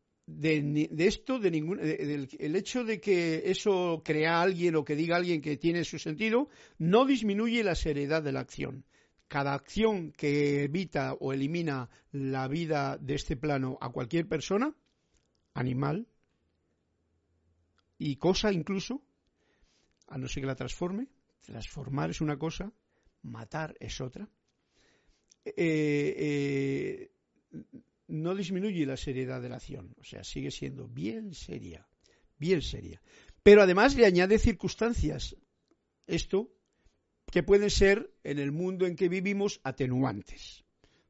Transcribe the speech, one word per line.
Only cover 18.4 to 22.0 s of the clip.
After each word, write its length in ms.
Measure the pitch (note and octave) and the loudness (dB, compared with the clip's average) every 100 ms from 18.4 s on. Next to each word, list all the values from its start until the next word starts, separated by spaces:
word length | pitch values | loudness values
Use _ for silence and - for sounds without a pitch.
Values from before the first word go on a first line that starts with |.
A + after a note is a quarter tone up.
| G#3+ | 2
incluso, 520 | F#3 D#3 G3 - C4 _ _ _ _ _ _ _ _ _ _ - | 0 -2 -6 -6 -8 _ _ _ _ _ _ _ _ _ _ -14
a 100 | C#3 | -10
no 100 | B2+ | -8
ser 140 | - | -6
que 60 | C3+ | -4
la 80 | C3+ | -4
transforme, 540 | C3 - F3 G3 C4+ _ _ _ - | -6 -6 -4 -4 -8 _ _ _ -16
transformar 640 | A2+ A2 - B2 C3+ | -12 -12 -10 -6 -4